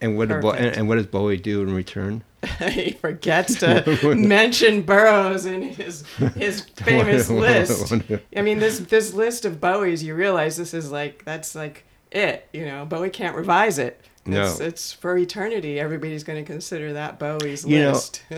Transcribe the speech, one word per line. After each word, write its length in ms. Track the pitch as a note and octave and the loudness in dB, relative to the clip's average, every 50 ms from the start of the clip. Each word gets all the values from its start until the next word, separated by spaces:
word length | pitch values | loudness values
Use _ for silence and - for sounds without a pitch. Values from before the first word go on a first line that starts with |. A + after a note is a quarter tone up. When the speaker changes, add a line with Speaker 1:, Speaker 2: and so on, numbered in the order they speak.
Speaker 1:
And 160 | A#2+ A2+ G#2 | -2 -2 0
what 120 | G#2+ A2+ G#2+ | 0 0 0
did 120 | G#2+ G2+ G2+ | 0 0 0
Bo-, 80 | G#2+ - | 0 2
Speaker 2:
perfect. 140 | - A#2+ A#2+ | 2 0 0
Speaker 1:
and, 80 | - | 0
and 120 | - A2 G#2+ | 0 0 2
what 80 | A2+ | 2
does 100 | A2+ G#2 | 2 0
Bowie 300 | - - G2 G#2 G#2 G2+ F#2 | 0 -2 0 0 0 0 0
do 240 | F2+ G#2+ G#2 G2+ G2 | -2 -2 -2 -2 0
in 120 | F#2+ F#2+ | 0 -2
return? 480 | F#2 F2+ - - G2 F#2+ G2+ G#2+ A2 - _ _ _ - | -2 -4 -4 -6 -6 -6 -4 -6 -6 -10 _ _ _ -10
Speaker 2:
<laughs> 160 | - - - E3+ A3 | -8 -6 -4 -4 -4
He 220 | A#3+ - F#3 B3+ G#3+ | -2 -2 -4 -4 -4
forgets 600 | - - D#3+ D#3 D#3+ - F#3 D#3+ E3+ F#3 - B3 | -4 -6 -6 -6 -4 -2 0 2 2 2 0 0
Speaker 1:
<laughs> 60 | - | 2
Speaker 2:
to 540 | F3 E3 E3 - D3+ D#3 D3+ - - D3 D3 | 4 4 4 4 4 2 2 2 4 4 4
mention 680 | - G#3+ G#3 G3+ G#3 A3 B3 A#3+ - C#4 A3+ G#3+ G3+ E3 | 6 6 6 6 6 6 4 4 4 4 4 4 4 2
Burroughs 640 | D#3+ G3 G3+ A3 A3 G#3 G3+ F#3+ F#3+ F#3+ F#3 E3 | 4 6 6 8 8 6 6 4 2 0 -2 -4
in 160 | F#3 F#3 F#3+ - | -4 -4 -6 -6
his, 420 | - - - G3 E3+ E3+ D3 D3 - - - C#3 B2 - | -8 -8 -10 -10 -10 -12 -14 -14 -10 -4 -2 -2 0 0
his 240 | - G3+ G#3 G3 G#3 | -2 -2 -4 -4 -4
Speaker 1:
<laughs> 160 | - - - | -8 -12 -12
Speaker 2:
famous 520 | - - - - B2+ G#3+ - - B2+ A2+ - | -4 0 2 4 4 4 4 4 2 2 2
Speaker 1:
Wonder, 200 | A2+ A2 - - | 2 2 4 6
Speaker 2:
list. 420 | A#3+ F#3+ - A#2 A#2 - G2+ - | 6 4 4 2 0 0 0 0
Speaker 1:
wonder. 320 | A#2 A2+ - - G#2+ G2+ - - - | -2 -2 -2 -2 -6 -6 -6 -6 -4
Speaker 2:
I 60 | G3+ G3+ | -2 0
mean, 180 | G#3+ G#3+ G#3+ | 0 0 2
this, 180 | G#3+ A3 G#3+ - | 2 0 0 -2
this 340 | F3+ E3 - A3 G#3+ F#3+ F3+ | -2 2 2 2 2 2 -2
list 300 | G3 A3 A#3 A#3+ A#3+ - | -2 -2 -2 -2 -2 -4
of 100 | G3 E3 D3 | -6 -4 -2
Bowies, 420 | F#3+ F3+ F#3+ G#3 G3+ F3+ E3+ D#3 D#3 | 0 0 0 2 0 0 -2 -2 -4
you 120 | D#3 D#3 | -6 -4
realize 420 | E3 F#3+ G3+ F#3 E3+ D3+ D#3+ D#3 | -2 0 0 2 2 0 -2 -2
this 160 | E3 F3 E3+ - | -6 -8 -8 -8
is 160 | E3 D#3 C#3+ C#3 | -8 -8 -8 -6
like, 320 | C#3+ D3 C#3+ C#3+ - - | -6 -8 -8 -10 -12 -12
that's 300 | D3+ D#3 D#3+ D#3 - - | -12 -10 -10 -10 -12 -12
like 300 | D#3+ D#3 D3 D3 - - _ _ _ _ - - | -10 -12 -12 -14 -16 -20 _ _ _ _ -8 -4
it, 340 | G3 G#3 D#3+ - - - _ - | -2 0 0 -2 -4 -8 _ -12
you 120 | D3+ E3 | -10 -10
know, 180 | C#3+ C#3 C#3 C#3+ | -8 -8 -10 -8
Bowie 240 | D#3 E3+ E3 F3+ F#3+ | -6 -6 -4 -4 -6
can't 240 | F#3 - G#3 E3+ - | -6 -6 -6 -6 -4
revise 420 | D#3+ E3+ F#3+ E3+ F#3 G#3+ A3+ F3 C#3 | -4 -2 2 2 4 4 2 2 0
it. 220 | B2+ A#2+ - _ _ _ _ _ - | -2 -4 -6 _ _ _ _ _ -6
Speaker 1:
No. 160 | - F#2+ G2+ G2+ | -2 0 0 0
Speaker 2:
It's, 160 | F#2+ E2 - | 0 -2 -2
it's 320 | D3 E3+ E3 - - - - | -6 -6 -8 -8 -12 -14 -12
for 240 | - - F3 F3+ F3+ | -8 -4 -2 0 0
eternity. 640 | F3+ F3 - G#3+ F#3+ A3 A#3 G#3 E3 D3 C#3+ C#3+ | 0 0 -2 -6 -6 -6 -4 -6 -6 -4 -4 -4
Everybody's 420 | D3+ D3+ D#3+ D3+ D3 D#3 D#3 D3+ D3 | -4 -4 -4 -6 -8 -8 -8 -10 -10
gonna 200 | - D#3 D3+ D3 | -10 -10 -10 -10
consider 480 | - D3 D#3 - - F3+ D#3+ D3+ D3+ D3 | -10 -10 -12 -10 -10 -8 -8 -8 -8 -8
that 260 | D3 D3+ - - - | -8 -8 -10 -10 -8
Bowie's 460 | D3 D3 D#3 D#3 D3+ D3 C#3+ C#3+ E3 | -6 -6 -4 -4 -6 -6 -8 -6 0
Speaker 1:
You 140 | D#3+ D3 D3+ | 2 4 4
know, 120 | D3 C#3 C3+ | 4 4 2
Speaker 2:
list. 300 | B2+ - - - - - - D#3+ | 2 -2 -4 -12 -16 -14 -12 -12